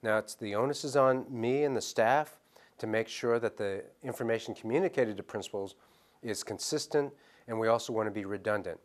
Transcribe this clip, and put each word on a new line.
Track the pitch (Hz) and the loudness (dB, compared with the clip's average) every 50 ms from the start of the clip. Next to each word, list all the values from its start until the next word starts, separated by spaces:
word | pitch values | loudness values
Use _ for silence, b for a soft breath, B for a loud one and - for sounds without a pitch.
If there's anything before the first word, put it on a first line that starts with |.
| - | 0
Now, | 113 107 110 | 2 2 2
it's, | 107 - - | 0 -2 -10
the | - 120 104 101 | -8 -6 -4 0
onus | 104 120 139 147 147 - | 0 0 0 0 -2 -4
is | 147 127 | 0 4
on | 143 135 131 131 131 127 - | 4 6 6 4 2 0 -6
me | 139 117 113 120 127 139 147 | -6 -2 0 2 2 2 2
and | 147 135 | 2 0
the | 113 | 0
staff | - - - - 113 113 127 147 151 - - - b b b b b b b _ | -4 -4 2 4 4 6 6 4 2 -2 -8 -20 b b b b b b b _
to | - | -6
make | 110 110 113 113 - | 0 0 0 0 -2
sure | - - - 120 117 117 | -6 -4 0 2 2 2
that | 113 110 - | 2 -2 -2
the | - 110 101 98 101 - - - _ - | -2 -4 -4 -4 -4 -8 -12 -16 _ -10
information | 131 117 - 127 113 113 113 - - 104 | -8 -6 -4 0 0 0 0 -2 -6 -10
communicated | - - 113 117 151 190 175 - - 127 113 104 | -8 -6 0 0 2 2 2 2 2 0 0 0
to | 98 98 | -8 -10
principals | _ - 110 95 - - 104 98 98 - b b b b b b b b b b | _ -8 -8 -8 -6 -6 -6 -6 -6 -10 b b b b b b b b b b
is | 120 104 - - | -6 -6 -6 -4
consistent, | - 107 95 - - - 151 143 - - 147 143 139 139 b b b b b b - | -8 -8 -6 -4 -4 -2 -4 -4 0 0 0 0 0 -4 b b b b b b -6
and | 113 113 | -4 0
we | 110 113 | 4 4
also | 113 117 - - 123 | 4 2 2 -2 -2
want | 110 110 | 0 0
to | 107 | 0
be | 101 107 101 | -2 -4 -4
redundant. | 95 104 98 92 110 104 104 92 92 80 - _ | -4 -6 -4 -2 0 0 0 -2 -4 -10 -10 _